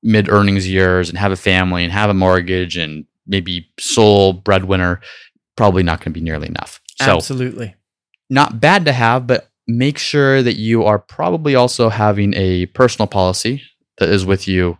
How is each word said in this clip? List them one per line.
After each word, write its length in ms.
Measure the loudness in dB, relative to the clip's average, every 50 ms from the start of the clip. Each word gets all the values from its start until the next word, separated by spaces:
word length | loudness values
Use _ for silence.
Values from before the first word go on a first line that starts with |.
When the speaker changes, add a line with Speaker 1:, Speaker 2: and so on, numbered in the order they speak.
| 0
Speaker 1:
mid 260 | 2 2 2 2 2
earnings 360 | 2 2 2 2 0 -2 -2
years 440 | -2 0 0 2 2 2 0 -2 -4
and 80 | -6 -4
have 120 | -4 -4 -4
a 40 |
family 480 | -2 -2 0 0 2 0 0 -2 -2 -4
and 80 | -4 -2
have 160 | -2 0 0
a 40 | 0
mortgage 600 | 2 2 2 2 2 0 -2 -4 -4 -4 -4 -6 -8
and 260 | -8 -8 -10 -14 -16 _ _ _ _
maybe 420 | -6 -4 -4 -4 -4 -10 -10 -12 _ _ -14
sole 540 | -10 -4 2 4 6 6 6 6 4 4 2
breadwinner, 680 | -2 -2 0 0 0 0 0 -2 0 0 0 -2 -4 -8 -18 -20 -20 -20 _ _ _ _ _ _
probably 280 | 2 2 2 4 2 0
not 180 | 0 -2 -4
gonna 140 | -6 -10 -10
be 60 | -8 -6
nearly 260 | -6 -6 -6 -8 -8
enough. 320 | -10 -10 -12 -14 -18 -20 _ -20 -8 -4
So 160 | 0 0 0 0
Speaker 2:
Absolutely. 560 | 0 -4 -6 -6 -6 -8 -8 -10 -12 -14 -14 _ _ _ _ _ _ _ _ _ _ _
Speaker 1:
not 280 | 0 2 2 0 0 -2
bad 280 | 2 2 2 2 2
to 60 | 0 0
have, 340 | 2 2 2 2 0 0 0
but 200 | -2 -2 -2 _ _ _ _ -6
make 300 | -2 0 0 -2 -2 -4
sure 440 | -8 -2 0 2 2 4 4 2 2
that 140 | 0 0
you 260 | -2 -2 0 0 2 2
are 140 | 2 0 0
probably 560 | -2 _ -8 -4 -4 -2 -2 -2 -2 0 2
also 340 | 2 2 2 2 0 0 0
having 440 | 2 2 0 0 2 2 0 -2 0
a 320 | 0 0 0 0 -2 -2
personal 400 | -6 _ 2 2 2 2 0 -4
policy 560 | -4 0 0 0 0 0 -2 -6 -6 -8 -10 -10 _ _ _ _ _ _ _
that 100 | 0 0
is 180 | 0 0 0
with 220 | 0 -2 -2 -2 -2
you 280 | -2 0 0 -2 -4 -6